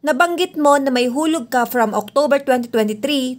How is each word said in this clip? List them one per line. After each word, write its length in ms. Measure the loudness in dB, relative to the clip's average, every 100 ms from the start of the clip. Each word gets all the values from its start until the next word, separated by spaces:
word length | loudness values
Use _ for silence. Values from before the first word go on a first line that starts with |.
Nabanggit 560 | -2 0 0 0 -4 2
mo 160 | 4
na 160 | 4 2
may 160 | 0 0
hulog 480 | 0 -2 -2 -2
ka 80 | -2 -2
from 240 | 0 0
October 480 | -2 -2 0 2 0
twenty 240 | 2 -2 0
twenty-three 720 | -2 0 -2 -2 -2 -2